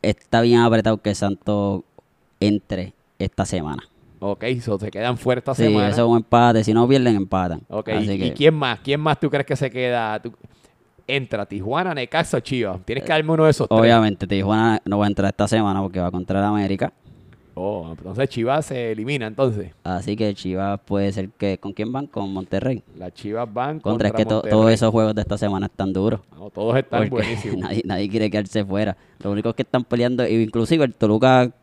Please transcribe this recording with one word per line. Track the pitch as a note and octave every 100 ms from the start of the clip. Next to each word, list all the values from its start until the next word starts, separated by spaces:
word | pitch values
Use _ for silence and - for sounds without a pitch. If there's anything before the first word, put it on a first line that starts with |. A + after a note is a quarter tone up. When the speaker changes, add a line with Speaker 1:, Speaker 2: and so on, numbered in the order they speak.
Speaker 1:
está | G2+ - _ A#2
bien | A#2+ A#2+
apretado | A#2 A2+ A2 G#2+
que | G#2+
Santos | G2+ G2+ G2 - G#2 G2+ F#2+ - - _ _ _ _
entre | G#2 G#2 _ F#2+ F#2 _ _ _
esta | F#2+ -
semana. | F#2+ F#2 D2+ C2+ - _ _ _
Speaker 2:
Ok, | G2 G2 A#2 B2+
so | A#2+ G2
se | G#2
quedan | G2+ A#2 A#2+
fuera | - G#2
esta | -
Speaker 1:
Sí, | B2
Speaker 2:
semana. | A2+ G#2 G2+
Speaker 1:
eso | G#2+
es | A#2
un | A#2
empate. | A2 A#2+ A#2+ A2+
Si | G#2+
no | A2 A#2+
pierden, | C3+ B2 G#2
empatan. | F#2+ F#2+ F2+ E2 -
Speaker 2:
Ok, | G#2 A2
Speaker 1:
Así | G#2+ G#2+
Speaker 2:
¿y, | G2
Speaker 1:
que | F#2
Speaker 2:
y |
quién | - C#3+
más? | D#3 C3+ A2+
¿Quién | - C#3
más | D3+ D3
tú | D#3
crees | C#3+ C#3
que | C3+
se | C3+
queda? | A#2+ B2+ A#2+ A2 G#2+
Tú, | A#2+ - - _ _ _ _ _ -
entra | C#3 B2+ G#2+
Tijuana, | G2+ G2+ F#2+ C#3+ F#3
Necaxa | D3 B2 D#3 D#3+ C#3
o |
Chivas. | - B2+ G#2+ F#2
Tienes | - B2+
que | -
darme | D#3 D#3
uno | D#3+
de | D#3
esos | C#3+ A#2+
tres. | A2+
Speaker 1:
Obviamente, | A2+ A#2 A2 G2 F#2
Tijuana | G2 G2 A2 A2+ A2
no | - G2+
va | G#2
a |
entrar | G2 G2
esta | - G2+
semana | A2 G#2 F#2+
porque | G2 F#2
va | F2
contra | F2+ F2+ G2
el | G2+
América. | G#2 G2 G2 - _ - - - - _
Speaker 2:
Oh, | - F#2 G#2 E2
entonces | D#2+ F#2 G2 C3+
Chivas | B2 A2+ D3 D3+
se | C3 A#2
elimina, | A2 A2+ D3 A2
entonces. | G#2+ C3+ G#2+ F2+ -
Speaker 1:
Así | F2 F2+ F#2 G#2
que | A2
Chivas | G2 F#2 F#2 G2 G2+
puede | _ G2+ G2+
ser | F#2+ F#2+
que, | _ G2+ F#2+
¿con | G2+
quién | F#2+ A2
van? | C3 C#3+
Con | - G2
Monterrey. | G2 F#2 F#2+ A#2+ A#2+ - D2+
Speaker 2:
Las | F2+
Chivas | - G#2 A2 A#2+
van | G#2+ C3+ D#3
Speaker 1:
Contra, | G2
Speaker 2:
contra | A2+ G#2
Speaker 1:
es |
que | A2
to-, | A2 A2
Speaker 2:
Monterrey. | - G#2+
Speaker 1:
todos | A2
esos | A2 A2+
juegos | A2 A2
de | G#2
esta | G#2 G#2
semana | G#2 F#2+ G#2
están | - G2
duros. | F#2 G#2 G#2 _ -
Speaker 2:
No, | G2
todos | - A2 B2
están | - - G#2+
Speaker 1:
Porque | B2 G#2+
Speaker 2:
buenísimos. | A2+ G2+ F#2
Speaker 1:
<laughs> |
nadie, | - G#2
nadie | - F#2 G2+
quiere | A2 G#2+
quedarse | G#2 G2 A2
fuera. | G2 G2 G#2+ F#2+ _ _
Lo | G2
único | G2+ A2+
que | -
están | - B2+
peleando, | A#2+ A#2+ A#2+ B2
e | B2 A2
inclusive | A2 A2+ A2+ E3
el | C3+
Toluca | - G#2+ G#2+ C3 B2+ B2 -